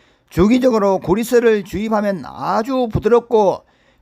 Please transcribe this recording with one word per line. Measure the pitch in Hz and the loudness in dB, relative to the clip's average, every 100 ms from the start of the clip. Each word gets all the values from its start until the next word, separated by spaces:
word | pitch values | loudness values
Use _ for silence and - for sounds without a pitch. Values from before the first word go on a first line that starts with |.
| _ _ _ | _ _ _
주기적으로 | 160 208 254 254 220 196 185 | 0 2 4 2 2 0 0
구리스를 | 151 202 233 240 233 214 | 0 -2 0 2 2 0
주입하면 | 170 175 220 214 202 190 71 | -2 -6 -4 -2 -2 -4 -8
아주 | 67 151 196 254 262 240 | -10 -4 -4 -2 -2 -2
부드럽고 | - 214 233 233 226 190 135 _ _ _ _ | -2 2 2 2 2 2 0 _ _ _ _